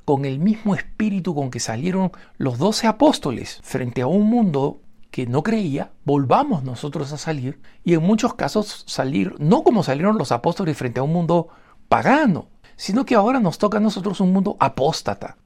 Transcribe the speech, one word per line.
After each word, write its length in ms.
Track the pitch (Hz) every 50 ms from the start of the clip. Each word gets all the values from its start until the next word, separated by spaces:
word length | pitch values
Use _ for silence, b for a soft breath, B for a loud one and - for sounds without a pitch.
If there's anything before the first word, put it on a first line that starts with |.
| B
con 220 | - 143 135 139
el 120 | 139 131 139
mismo 360 | 170 220 214 220 - 202 185
espíritu 600 | - - - - - 214 214 196 190 160 185 156
con 160 | 143 139 123
que 100 | 123 120
salieron 520 | - - 110 113 156 185 185 190 190 180 B B B B B
los 220 | - 135 135 123 120
doce 280 | 156 208 220 - -
apóstoles 760 | 220 214 - 190 - - - - 143 117 - - - - -
frente 400 | - - - 131 131 120 - 131
a 40 | 123
un 180 | 135 175 208 208
mundo 580 | 214 240 240 220 185 147 135 139 147 - - - - - - - -
que 160 | - - 127
no 160 | 120 123 147
creía, 500 | 156 220 226 220 196 147 135 151 - - - - -
volvamos 580 | 147 143 143 135 120 165 233 294 294 220 143
nosotros 480 | 131 127 123 - - 147 139 160 147 139
a 60 | 151
salir 420 | 135 - 160 156 139 123 131 - - b b b b b
y 100 | 170 175
en 80 | 160
muchos 320 | 160 190 226 214 185 170 -
casos 500 | - - 147 - 214 202 - - - -
salir, 480 | - - - 135 131 147 196 185 185 - -
no 240 | 147 156 220 320
como 200 | 330 381 247 196
salieron 360 | 139 143 135 143 175 208 214 220
los 120 | 147 -
apóstoles 460 | 123 120 - 165 175 - 196 156 139
frente 240 | - 127 123 117 127
a 40 | 135
un 80 | 151 165
mundo 340 | 175 170 156 170 170 165 b b b b b b b b -
pagano, 600 | 110 113 113 180 262 311 311 226 156 113 - - - - b b b
sino 300 | b - - 190 262 -
que 80 | - 254
ahora 260 | 214 196 233 269 262
nos 160 | 214 165 -
toca 220 | - 208 208 208 214
a 20 |
nosotros 400 | 214 214 - 196 170 208 185 -
un 120 | 190 180
mundo 260 | 185 196 185 208 - -
apóstata, 800 | - 135 - 127 127 160 160 - - - 101 - - - - _ _